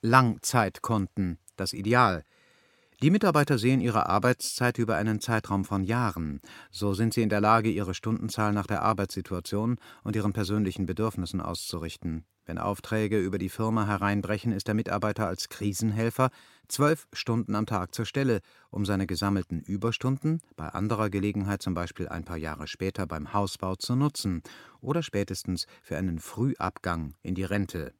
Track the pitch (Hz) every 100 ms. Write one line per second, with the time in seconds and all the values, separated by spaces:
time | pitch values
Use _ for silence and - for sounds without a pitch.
0 | 113 127 123 107 - 123 104 - - 113
1 | 92 - 92 85 - - 92 - 98 120
2 | 117 87 - _ _ _ _ _ _ _
3 | 143 202 202 147 143 139 117 131 113 107
4 | - 98 120 123 - - 123 120 113 90
5 | 110 107 - 113 - 98 95 101 95 117
6 | 120 90 80 71 - - - - 104 98
7 | 113 113 110 104 104 113 110 92 92 90
8 | - 110 110 - 107 104 98 101 90 107
9 | 98 - - 90 - 104 110 120 - -
10 | 104 107 104 101 95 104 98 90 92 -
11 | 110 - 87 92 80 87 - 87 82 -
12 | 87 80 85 _ - 85 87 101 - 110
13 | 107 107 95 92 92 - 110 110 104 101
14 | 101 104 98 104 120 101 - 107 107 104
15 | 107 104 104 90 - - 104 95 110 104
16 | 117 113 131 - - - _ - 147 156
17 | - - - 113 110 104 107 104 90 -
18 | 110 - 135 107 - _ _ 104 98 98
19 | 95 90 101 98 87 85 - 98 113 113
20 | 127 135 151 160 - - 78 - 104 107
21 | 107 98 101 104 98 101 - 87 87 -
22 | 87 85 - 85 78 76 78 - 92 -
23 | 90 80 73 104 98 - 95 92 - 123
24 | 143 - 104 87 - - - _ - 156
25 | 156 101 101 98 - 90 - - - 80
26 | 92 82 - - 127 - 92 - - 85
27 | 76 71 - 90 95 101 95 90 71 -